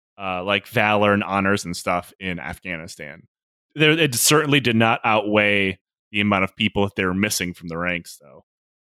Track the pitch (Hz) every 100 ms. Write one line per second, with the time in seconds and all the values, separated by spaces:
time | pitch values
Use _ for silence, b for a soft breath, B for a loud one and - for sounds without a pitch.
0 | _ - 98 92 92 101 - 117 107 104
1 | 104 101 90 98 98 101 87 87 - 90
2 | - - 95 85 76 85 92 85 80 -
3 | 73 71 _ _ _ _ _ - 156 165
4 | 151 117 - 151 151 143 120 110 113 123
5 | 120 110 104 104 104 101 98 92 _ _
6 | _ 107 104 101 95 - 107 101 101 -
7 | 95 92 104 - 90 87 87 82 87 87
8 | 85 - 73 71 _ _ _ _